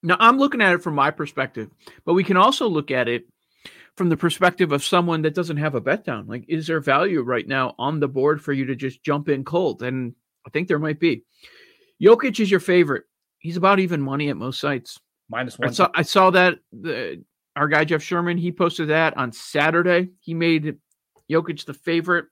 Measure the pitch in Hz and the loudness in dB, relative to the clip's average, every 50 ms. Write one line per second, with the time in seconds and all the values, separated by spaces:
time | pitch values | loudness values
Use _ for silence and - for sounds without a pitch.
0 | - 170 180 - 226 233 247 269 277 277 285 247 214 190 175 175 - 180 156 143 | 2 0 2 6 6 6 6 6 2 2 2 2 4 4 4 2 0 -4 0 2
1 | 135 147 147 - 156 143 - - 131 127 _ 117 110 - _ _ _ - - - | 0 0 0 -2 -8 -6 -4 -4 -4 -4 _ -10 -12 -12 _ _ _ -20 -20 -12
2 | _ - 170 185 190 - 196 185 196 233 269 - - 226 175 151 147 - 131 127 | _ 0 2 2 2 2 4 4 4 4 4 2 -2 -2 -2 -2 -2 -2 -2 -2
3 | 123 117 120 120 - _ _ _ _ _ _ _ _ - - - - _ _ - | 0 0 -2 -4 -6 _ _ _ _ _ _ _ _ -20 -20 -20 -20 _ _ -2
4 | 190 175 160 151 - 170 - - 196 180 175 - 185 160 143 143 - - - 180 | 0 0 0 2 0 -2 0 2 2 2 2 2 0 0 0 -2 -2 0 0 2
5 | 175 175 170 160 156 156 147 185 175 160 160 147 151 156 143 123 95 127 156 220 | 2 2 -2 0 -2 -2 -2 -2 -4 -4 -4 -4 -2 -2 -4 -2 -2 -2 -2 -2
6 | - - 131 107 104 104 107 123 - - 160 160 156 156 165 160 139 143 135 143 | -4 -8 -8 -8 -8 -10 -12 -12 -8 -6 -6 -6 -4 -4 -4 -4 0 0 2 2
7 | 175 196 185 156 123 120 127 117 - - 135 135 131 123 - - 120 139 160 156 | 2 0 0 -2 -2 -2 -2 -4 -4 -4 -4 -2 -2 -4 -4 -6 -6 -4 -2 -2
8 | 143 139 131 135 131 147 151 147 - - 143 135 135 127 135 123 135 131 127 _ | -2 -2 0 0 2 2 0 0 -2 -6 -4 -4 -2 -4 -6 -6 -6 -8 -10 _
9 | _ - 147 147 147 156 147 135 139 135 156 175 190 151 101 92 113 123 131 131 | _ -4 -4 -4 -2 -2 -4 -4 -4 -4 -2 -2 -2 -2 -4 -4 -6 -6 -6 -6
10 | 127 117 120 _ _ _ _ _ _ 123 _ 151 180 180 180 147 151 156 156 151 | -8 -8 -10 _ _ _ _ _ _ -8 _ -6 -2 -2 -2 -2 0 -4 -4 0
11 | 170 165 135 110 - _ _ _ _ - - - - _ _ _ _ _ _ _ | 0 0 0 0 -6 _ _ _ _ -20 -20 -20 -20 _ _ _ _ _ _ _
12 | - 196 233 233 240 262 - - 220 190 196 180 - - 180 180 175 147 139 - | 6 6 6 6 4 -4 0 0 0 2 2 0 2 2 4 4 4 4 0 -6
13 | - _ _ _ _ _ _ _ _ 165 170 180 170 190 202 190 190 175 175 151 | -6 _ _ _ _ _ _ _ _ -8 -6 0 2 4 4 4 2 0 0 -4
14 | 139 135 135 139 151 143 135 76 107 127 131 - - 147 143 127 117 - - - | -4 -4 -4 -4 -4 -4 -4 -6 -6 -8 -8 -6 -4 -4 -4 -4 -8 -12 -20 -20
15 | _ _ _ _ _ _ 110 117 127 123 - - - 131 120 - 185 170 - 160 | _ _ _ _ _ _ -8 -8 -8 -8 -8 -4 -4 -4 2 2 0 2 2 -2
16 | 160 - - 202 190 185 180 185 180 180 165 - _ _ - - - 165 135 117 | -2 2 4 4 4 6 6 6 4 4 2 -2 _ _ -20 -12 -8 -6 -6 -6
17 | 123 85 69 85 - _ _ _ _ _ _ 143 147 151 151 151 160 156 170 156 | -6 -8 -10 -12 -16 _ _ _ _ _ _ -4 -2 2 2 2 2 2 0 -4
18 | 151 - 180 175 175 175 170 175 170 175 170 - 190 170 175 - 165 147 151 160 | -2 -2 -4 -2 -2 -2 -2 -2 -4 -4 -2 0 -2 -2 0 -2 -2 0 2 2
19 | 165 156 - - 135 120 113 - - - - 143 147 156 160 170 175 180 175 175 | 2 0 0 -2 -6 -6 -6 -12 -18 -6 -2 0 0 2 2 2 2 2 2 2
20 | 180 180 _ _ _ - 165 165 170 170 165 156 151 156 147 - _ _ _ _ | 0 -2 _ _ _ -10 -6 -2 0 0 0 0 -2 -4 -10 -10 _ _ _ _
21 | _ _ _ _ _ _ 151 160 - - 156 151 - - 139 _ _ - 165 170 | _ _ _ _ _ _ -2 -2 -2 -2 -10 -10 -12 -16 -16 _ _ -2 -2 -2
22 | 165 180 180 170 165 _ | 0 0 -2 -2 -2 _